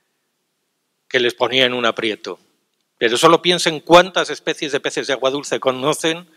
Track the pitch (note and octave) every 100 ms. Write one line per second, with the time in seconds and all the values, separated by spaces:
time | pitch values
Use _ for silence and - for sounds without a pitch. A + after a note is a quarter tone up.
0 | _ _ _ _ _ _ _ _ _ _
1 | _ B2+ A#2+ - A#2+ C3 B2+ B2 A#2 A#2
2 | A2+ G2+ G2+ F2 _ _ _ _ _ -
3 | A#2+ A#2+ D#3+ E3 F3 F3 E3+ D3+ - F3
4 | F#3 F3+ D3 C#3 E3+ - D3+ C3+ C#3+ D3+
5 | A#2+ B2+ C3 C#3+ C#3 B2+ C3+ B2+ C#3+ C#3+
6 | E3 E3 F3+